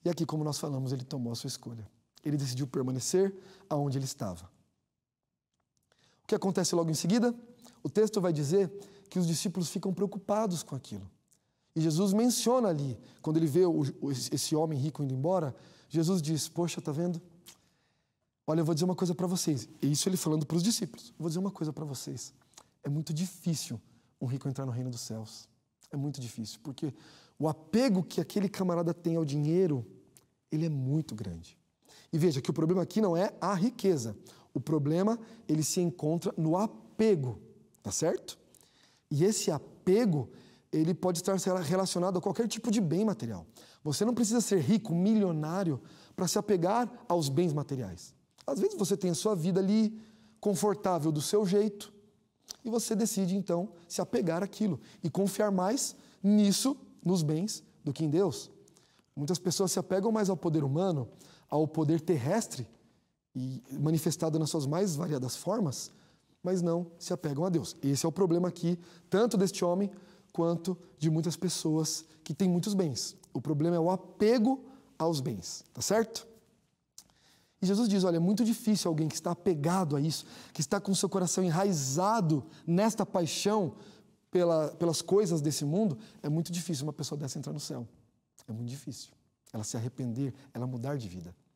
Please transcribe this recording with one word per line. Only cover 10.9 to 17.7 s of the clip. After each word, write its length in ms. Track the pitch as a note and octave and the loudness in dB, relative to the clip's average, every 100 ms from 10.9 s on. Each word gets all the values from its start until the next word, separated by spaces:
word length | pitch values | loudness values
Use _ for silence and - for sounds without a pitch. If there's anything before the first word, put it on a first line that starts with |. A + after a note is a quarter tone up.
| G2+ F#2 _ _ _ _ _ _ - | -14 -14 _ _ _ _ _ _ 0
E 60 | |
Jesus 320 | D#3+ D#3 G3+ | 2 4 4
menciona 560 | G3 A#3+ A#3+ A3 B3+ A3+ | 4 4 2 2 4 4
ali, 300 | D#3 C#3+ A#2 - - | 0 -2 -6 -12 -10
quando 160 | - D#3 | 0 2
ele 100 | D#3+ | 4
vê 180 | C#3+ F#3 | 4 4
o, 160 | D#3 C#3 - | 4 0 -2
o, 100 | C#3 | -4
esse 440 | C3 G#2+ C#3+ - D#3 | -4 -4 -4 0 0
homem 220 | D#3+ D3 | 0 0
rico 260 | D3 - | -2 -2
indo 100 | C#3+ | -4
embora, 420 | C3 D3 F#3 D3+ B2 - - _ | -2 0 0 -2 -6 -18 -20 _
Jesus 340 | D#3 E3 F#3+ | 0 2 2
diz, 260 | D3+ D#3+ - | 0 -2 -4
"Poxa, 340 | - E3+ E3+ | -2 -2 -2
tá 100 | D#3+ | -6
vendo? 300 | D3 F3 E3+ - - - - _ | -2 -2 -4 -8 -20 -20 -20 _